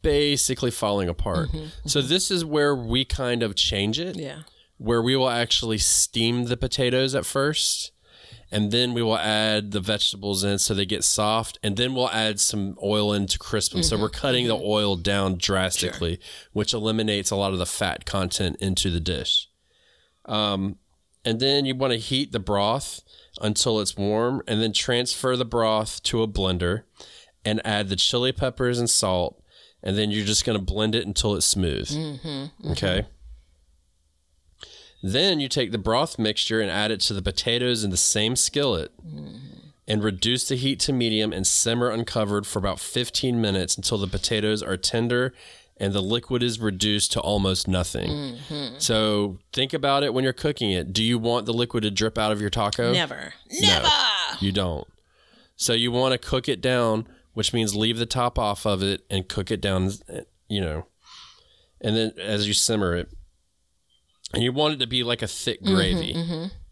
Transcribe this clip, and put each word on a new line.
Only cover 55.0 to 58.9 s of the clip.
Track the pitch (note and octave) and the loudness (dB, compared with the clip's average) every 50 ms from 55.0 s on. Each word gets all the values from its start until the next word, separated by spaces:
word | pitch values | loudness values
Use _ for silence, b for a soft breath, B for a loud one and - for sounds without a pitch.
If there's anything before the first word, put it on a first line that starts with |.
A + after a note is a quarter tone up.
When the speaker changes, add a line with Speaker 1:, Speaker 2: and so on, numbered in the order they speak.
| b b b b b b b b b b b b | b b b b b b b b b b b b
Speaker 1:
So | - - A#2 | 0 2 2
you | A2+ A#2+ A#2+ | 2 2 2
wanna | A#2+ B2 B2+ C3 B2+ A#2+ | 2 4 4 4 2 0
cook | - - - C3 B2+ - | 0 0 -2 0 0 0
it | C3+ F#2 | -2 0
down, | - B2+ B2+ B2 A#2+ A2+ A2 A2 A2+ B B B B B _ | 2 2 2 4 4 4 2 0 -2 B B B B B _
which | A2+ G#2+ - - | -2 -2 0 2
means | A#2+ A2+ G#2+ G2 | 2 2 2 2
leave | G#2 G#2+ A2+ A#2 A2+ | 2 2 2 2 0
the | A#2 A2+ | -2 -2
top | - B2+ A#2+ A#2+ - - | 0 0 0 0 2 0
off | A#2 G#2 G2+ - - | 0 0 0 0 0
of | G#2+ G2+ F#2 | 0 0 2
it | G2 G2 | 2 0